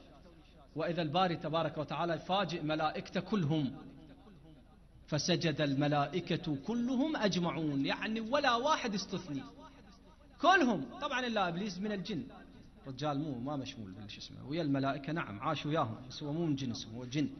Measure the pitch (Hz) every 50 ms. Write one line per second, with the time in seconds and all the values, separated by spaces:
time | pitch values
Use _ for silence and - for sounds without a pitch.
0 | - - - - - - - - - - - - - - - 147 160 170 170 175
1 | 165 147 143 180 190 175 165 156 - 151 151 165 160 151 - - 143 - 151 147
2 | 170 170 165 - - - 185 202 196 147 170 170 147 151 156 160 156 156 156 180
3 | 175 - - 190 175 - 226 202 165 135 160 156 139 117 - - - - - -
4 | - - - - - - - - - 160 - - - - - - - - - -
5 | - - 156 147 - - 170 151 170 165 139 156 151 143 135 135 147 147 147 147
6 | 143 - 180 180 170 - 170 156 - 165 147 - - - 233 240 240 247 269 240
7 | 285 320 302 233 220 202 156 180 175 170 165 156 160 151 139 135 139 170 202 -
8 | 196 214 220 226 220 214 269 294 285 262 240 233 262 302 311 - - 233 196 190
9 | - - 190 170 - 151 143 131 - - - - - - - - - - - -
10 | - - - - - - - - - 330 381 381 285 240 208 156 135 - - -
11 | 285 294 262 247 254 240 220 208 190 175 165 175 214 214 170 180 202 214 208 196
12 | 175 - 202 143 - - - - - - - - - - - - - 139 131 127
13 | 147 151 143 139 160 160 127 117 120 139 151 135 123 - - 117 104 95 92 104
14 | 101 101 104 - - - 101 104 117 127 151 175 160 139 139 135 135 135 135 151
15 | - 156 151 170 139 110 101 104 135 156 156 - - 147 151 165 135 110 107 -
16 | - - - - 156 143 147 170 170 156 139 135 139 117 110 - - 104 110 120
17 | 127 127 123 156 143 - -